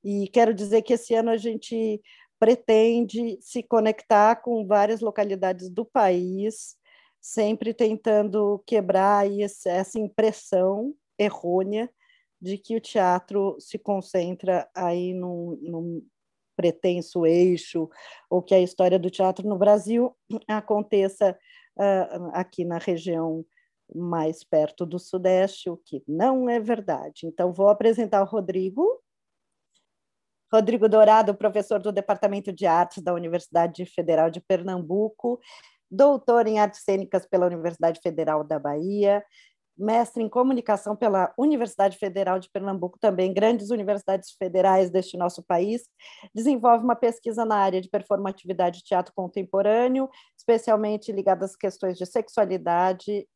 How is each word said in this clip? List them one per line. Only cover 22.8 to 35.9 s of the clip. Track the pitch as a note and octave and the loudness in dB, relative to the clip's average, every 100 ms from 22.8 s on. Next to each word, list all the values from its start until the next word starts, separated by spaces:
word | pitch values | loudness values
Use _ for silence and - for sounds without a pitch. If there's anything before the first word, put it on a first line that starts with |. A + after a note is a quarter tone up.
| - E3+ E3+ E3 E3 D#3+ E3 _ _ _ _ | -4 -4 -4 -4 -4 -6 -10 _ _ _ _
mais | E3 F3 E3+ D#3+ D#3+ | -10 -6 -4 -4 -6
perto | _ D#3 D3+ - F3 | _ -2 -2 -6 -8
do | F3 | -8
Sudeste, | - F#3 F3+ F#3 F#3+ - F#3 | -8 -2 0 2 0 -4 -10
o | E3 | -12
que | _ C#3+ - | _ -12 -8
não | D#3+ A#3+ C4 B3 | 0 0 0 0
é | A#3+ | -2
verdade. | G#3+ A3+ G3 C#3+ D3+ - E3 | -2 -4 -4 -6 -8 -12 -12
Então, | E3 F3+ | -4 -4
vou | F3 G3 | 4 4
apresentar | G#3 A3+ A3+ G#3+ G#3 | 6 2 2 0 0
o | G3 | 0
Rodrigo. | G#3+ F#3 F#3 F#3 G#3+ G4 C5 _ _ _ _ _ _ _ _ _ _ _ _ _ _ _ | -2 -4 -4 -4 0 0 -2 _ _ _ _ _ _ _ _ _ _ _ _ _ _ _
Rodrigo | A3 G#3 A3+ G#3+ | 2 4 2 4
Dourado, | G#3+ G#3+ A3 G#3 G3+ | 8 8 8 4 0
professor | G#3+ G3+ G3+ G#3 | 0 -2 -2 -4
do | G3 | -2
Departamento | G3 G3 G3+ G3+ G3+ G3 | -6 -4 -2 -2 -2 -8
de | F3 F#3+ | -2 2
Artes | E3 F3 - | 2 2 -4
da | F3+ | -6
Universidade | F3 E3+ E3+ - E3+ E3+ E3 | -6 -4 -6 -2 0 0 -4
Federal | F3+ - E3+ D#3 E3 | -8 -4 0 2 2
de | E3 | -2
Pernambuco, | _ F#3 F#3 F3+ D#3 F#3+ G#3+ G#3+ A#3+ B3 - - _ _ _ | _ -2 -2 -8 -4 -2 -2 -4 -6 -6 -10 -20 _ _ _